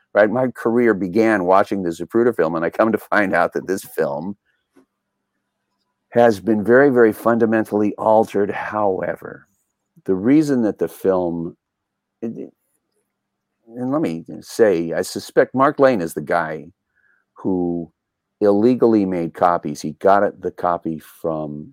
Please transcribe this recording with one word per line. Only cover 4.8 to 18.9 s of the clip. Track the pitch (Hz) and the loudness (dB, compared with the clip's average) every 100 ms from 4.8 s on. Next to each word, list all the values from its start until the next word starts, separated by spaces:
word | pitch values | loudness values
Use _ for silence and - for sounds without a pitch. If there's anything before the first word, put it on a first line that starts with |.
| _ _ _ _ _ _ _ _ _ _ _ _ _ | _ _ _ _ _ _ _ _ _ _ _ _ _
has | 120 120 101 | 4 4 4
been | 95 107 | 0 0
very, | 101 123 143 | 4 6 6
very | 123 113 | 6 4
fundamentally | 101 110 117 113 113 107 104 107 - | 4 0 2 2 0 0 0 -2 0
altered. | 107 110 107 101 101 | 2 4 2 0 -2
However, | - - 107 104 92 85 80 - - _ _ _ _ _ _ - | -4 -8 -4 -2 -2 -6 -8 -12 -18 _ _ _ _ _ _ -4
the | 95 | -2
reason | 107 147 147 131 | 2 4 4 0
that | 110 92 | 0 -2
the | 85 | -4
film, | - 95 92 87 85 85 - _ _ _ _ _ _ | -2 0 0 0 -4 -8 -12 _ _ _ _ _ _
it, | 233 - | -12 -10
it, | - _ _ _ _ _ _ _ _ _ _ _ _ 117 | -16 _ _ _ _ _ _ _ _ _ _ _ _ -10
and | 127 | -6
let | 147 | -4
me | 104 82 - 78 | -4 -6 -12 -18
say, | - - 110 85 85 | -8 0 2 2 -2
I | 80 | -6
suspect | 95 104 - - 131 | -6 -8 -6 -2 0
Mark | 127 139 143 | 2 0 4
Lane | 135 117 | 2 2
is | 82 - | -2 -6
the | |
guy | 73 87 80 78 76 _ _ _ _ _ _ | -4 -2 -2 -8 -14 _ _ _ _ _ _
who | - 107 92 87 87 82 _ _ _ _ - | -10 -4 -2 -2 -4 -8 _ _ _ _ -2
illegally | 104 101 113 123 120 | 0 2 2 2 2